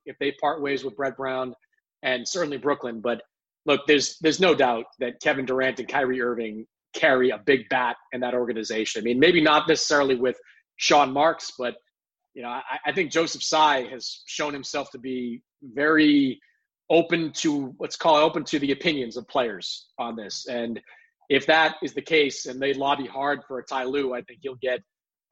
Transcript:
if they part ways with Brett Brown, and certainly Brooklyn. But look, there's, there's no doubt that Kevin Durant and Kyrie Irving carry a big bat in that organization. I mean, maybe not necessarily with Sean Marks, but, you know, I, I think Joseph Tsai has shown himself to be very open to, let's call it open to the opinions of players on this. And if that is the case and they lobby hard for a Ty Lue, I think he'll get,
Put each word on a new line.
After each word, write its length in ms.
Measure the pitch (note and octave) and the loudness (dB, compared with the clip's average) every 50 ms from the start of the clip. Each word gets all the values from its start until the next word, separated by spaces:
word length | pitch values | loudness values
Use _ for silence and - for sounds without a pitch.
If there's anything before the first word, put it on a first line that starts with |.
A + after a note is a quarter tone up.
| _ C#3 | _ -18
if 100 | B2+ - | -10 -6
they 120 | C#3 C#3+ C#3 | -6 -6 -4
part 300 | - - D3 D#3 D#3+ C#3+ | -2 -2 -2 -2 -2 -2
ways 200 | C#3 C#3 C3 B2+ | -2 -2 -4 -4
with 120 | C3+ G#2+ | -6 -6
Brett 200 | - C#3 C3+ C3 | -4 -6 -6 -6
Brown, 380 | - C3+ C3 C3 C3 C3 B2+ A#2 - _ _ _ _ _ _ _ _ | -6 -6 -6 -4 -4 -4 -6 -8 -14 _ _ _ _ _ _ _ _
and 260 | - C3 B2+ A#2+ A#2 - | -4 -4 -4 -4 -4 -6
certainly 300 | - F#3 F3 D3 C#3+ B2+ | -4 -4 -4 -4 -4 -4
Brooklyn. 440 | A#2+ D3 C#3 - - B2 A#2 A2+ | -2 -2 -2 -2 -4 -8 -8 -6
But 200 | G#2 A#2+ A#2 - - _ _ _ _ _ _ _ _ | -4 -4 -4 -4 -6 _ _ _ _ _ _ _ _
look, 160 | D3+ C#3+ C3+ - - | 0 0 2 4 4
there's, 300 | D3+ C#3 C3 - - - | 4 4 2 0 -6 -2
there's 180 | D#3+ D#3+ D3 D#3+ | 0 0 2 4
no 160 | F#3+ F3+ D3+ | 4 4 4
doubt 300 | B2 C#3 B2 A#2+ A2+ A#2+ - _ - | 4 4 2 2 0 -4 -8 _ -8
that 220 | B2+ A#2+ A#2+ - | -6 -6 -6 -2
Kevin 240 | - D#3 D3 C3+ C3 | 0 0 0 0 -2
Durant 340 | B2 B2+ C3 C3 C3 B2 - | -2 -2 0 0 0 -2 -4
and 80 | A#2 - | -6 -4
Kyrie 340 | - C#3+ C3+ B2+ B2+ C3 | -2 0 0 0 0 0
Irving 440 | A#2+ B2 A#2+ A2+ A#2 A2 G#2+ A2 A2 - _ _ _ _ - | -2 -2 -2 -4 -4 -6 -8 -10 -14 -16 _ _ _ _ -4
carry 360 | - - D#3 C3 B2+ B2+ B2+ | 0 2 4 4 4 4 2
a 80 | A2 G#2+ | 2 0
big 320 | - - C3+ C3 A2 - | 2 2 2 2 2 -2
bat 260 | C3+ B2+ B2 A#2 A#2+ - _ _ | -2 -2 -2 -2 -4 -6 _ _
in 100 | - B2 | -8 -6
that 120 | B2 B2 A#2+ | -4 -2 -2
organization. 680 | B2 B2 A#2 A#2 A2+ G#2+ G#2 A2+ A2 A2 - - A2+ | -2 -2 -2 -4 -6 -6 -4 -4 -4 -4 -4 -4 -4
I 20 | G#2 | -2
mean, 160 | A#2 A#2+ B2+ | 0 2 4
maybe 220 | D3 F3 F3+ E3+ | 6 6 6 6
not 260 | D3+ D#3 D3+ D3+ D3 D#3+ | 4 4 4 4 4 2
necessarily 480 | D#3 - - - D#3 C#3+ C#3 C3+ C3 | 2 2 2 2 2 4 4 2 2
with 220 | A#2+ B2+ B2+ A#2+ - - _ _ _ _ _ _ | 2 0 -2 -2 -4 -10 _ _ _ _ _ _
Sean 380 | - - - D#3+ D3 C#3+ C3+ C3 | -4 2 4 6 6 6 4 2
Marks, 380 | C#3+ D3 E3+ D#3+ - - - - - | 2 2 2 2 0 -6 -14 -10 -6
but, 180 | B2 A#2+ A#2 - _ _ _ _ _ _ _ _ _ _ _ | -6 -6 -6 -8 _ _ _ _ _ _ _ _ _ _ _
you 80 | C3+ | -14
know, 80 | A#2+ A#2+ | -10 -8
I, 120 | B2 C3 B2+ A#2+ C3 D3 - D3+ | -8 -8 -8 -8 -8 -6 -4 -4
I 40 | |
think 200 | D3 F#3 F3 C#3 | -2 -2 -4 -2
Joseph 300 | - D#3+ E3 D#3 - C3+ | 0 -2 -2 -2 -4 -6
Tsai 420 | - - D#3+ D#3 D#3 D3+ C#3+ C3 B2 - | -4 0 2 4 4 4 4 2 -2 -4
has 320 | C3+ A#2+ - - - - - | -10 -12 -12 -12 -14 -14 -16
shown 280 | - - - D3+ D3 C#3+ | -12 -8 -6 -4 -4 -6
himself 360 | C#3 B2+ - - D3 C3+ - | -8 -10 -8 -6 -6 -6 -8
to 60 | - C3 | -12 -12
be 440 | A#2+ C3 B2+ B2 B2 A#2+ A#2 C3+ - _ _ _ | -8 -6 -6 -6 -6 -6 -8 -10 -14 _ _ _
very 800 | C#3+ C3 G#2+ C3+ C#3+ D#3 D#3+ D#3 D#3 D3 D3 C#3+ C#3 C3 B2 - _ _ _ _ _ _ _ _ _ - | -20 -10 -4 0 2 4 6 6 6 6 6 6 4 2 0 -4 _ _ _ _ _ _ _ _ _ 4
open 420 | D#3+ E3+ E3 E3 E3+ E3+ E3 D3+ C#3+ | 4 4 4 4 0 -2 -2 -4 -6
to, 400 | - - E3 D3 C#3+ C#3 B2+ - - | -2 0 0 0 0 -2 -6 -8 -10
let's 160 | D#3 D3 - | -10 -10 -8
call 220 | - - E3+ D#3 D3+ | 0 2 4 6 6
it 40 | D#3 | 6
open 200 | D#3+ D#3 D#3 C#3+ | 4 2 -2 -4
to 140 | - - D3 | -4 -2 -2
the 120 | C#3+ C#3 | 0 0
opinions 440 | C3+ C3+ - E3+ D3+ C#3+ B2+ A2+ A2 | -2 0 0 -2 -2 -2 -4 -6 -8
of 120 | B2 A2+ - | -10 -12 -4
players 600 | - C#3+ B2 A2+ G2+ F2+ F2 - - - - _ _ - | -2 -2 -2 -2 -4 -8 -10 -12 -12 -14 -16 _ _ -8
on 180 | A#2+ A#2 A#2 | -8 -8 -8
this. 320 | A2+ G#2 F#2+ - - - C#3+ | -10 -10 -12 -12 -12 -10 -8
And 340 | B2 A#2+ A#2 A#2 A2+ G#2+ - _ - - _ _ _ _ _ - | -6 -6 -6 -6 -8 -10 -12 _ -20 -20 _ _ _ _ _ 0
if 160 | D3 C#3 C#3+ | 0 2 4
that 300 | - D#3 D#3+ D#3+ D#3 - - | 4 4 4 4 2 0 -4
is 120 | - C#3 - | -8 -8 -8
the 80 | C#3+ | -10
case 460 | C3 - E3 D#3 D3 C3+ B2 - - C#3 | -4 0 2 2 2 2 -2 -6 -10 -12
and 140 | B2 C3 | -8 -4
they 120 | C3+ C#3 C3+ | -4 -4 -2
lobby 320 | C3+ C#3 C#3 C#3+ C#3 C3+ | -2 0 0 0 -2 -4
hard 340 | A#2 - C3+ C#3 C#3+ C#3+ C3+ - - | -6 -8 -4 -2 -2 -4 -4 -6 -10
for 120 | C3+ B2 | -12 -12
a 40 | A#2+ | -8
Ty 220 | - C#3+ C3 B2+ | -6 -6 -4 -4
Lue, 280 | B2+ C3+ C#3+ C#3 C3 B2 | -2 -2 -2 -2 -2 -4
I 80 | B2 A2+ | -6 -8
think 160 | - B2 A#2 | -12 -18 -14
he'll 140 | - C3+ C3 | -12 -12 -10
get, 260 | B2 B2+ B2+ B2 A#2+ - _ _ _ _ _ _ _ _ _ | -6 -4 -4 -4 -4 -6 _ _ _ _ _ _ _ _ _